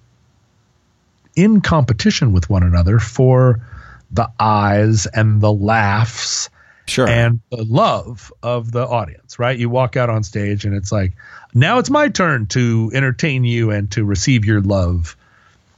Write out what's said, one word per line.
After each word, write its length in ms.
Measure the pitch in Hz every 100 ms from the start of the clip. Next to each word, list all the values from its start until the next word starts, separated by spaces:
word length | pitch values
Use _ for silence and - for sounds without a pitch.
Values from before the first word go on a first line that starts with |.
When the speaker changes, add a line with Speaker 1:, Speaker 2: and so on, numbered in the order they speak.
| _ _ _ _ _ _ _ _ _ _ _ _ _ 156
Speaker 1:
in 260 | 208 208
competition 680 | - 165 123 107 - - 127
with 160 | 90 82
one 140 | 95
another 380 | 87 87 87 113
for 600 | - - 127 127 127 117 - - - - _
the 180 | 120 113 -
eyes 680 | 110 104 101 101 110 110 -
and 340 | 110 110 107
the 100 | 107
laughs 960 | 101 104 113 101 107 113 - - - - _ _ _ -
Speaker 2:
Sure. 220 | - 120
Speaker 1:
and 320 | 117 117 117 -
the 140 | 120
love 680 | 110 139 214 107 82 110 - -
of 300 | 120 120 113
the 120 | 120 117
audience, 540 | 120 78 - - -
right? 180 | 120 123
You 120 | 120
walk 260 | 123 127 131
out 140 | 120
on 120 | 110
stage 440 | 107 104 101 101 104
and 100 | 98
it's 160 | 98
like, 220 | 107 92 - - - - 123
"Now 240 | 160 247
it's 100 | 240
my 200 | 294 294
turn 360 | 202 170 127 107
to 440 | 131 120 113 113
entertain 520 | 131 135 120 127 131 120
you 260 | 117 110
and 180 | 104 101
to 120 | 117
receive 420 | 104 95 139 123 104
your 160 | 107
love." 540 | 98 98 87 90 80 - _ _ _ _ _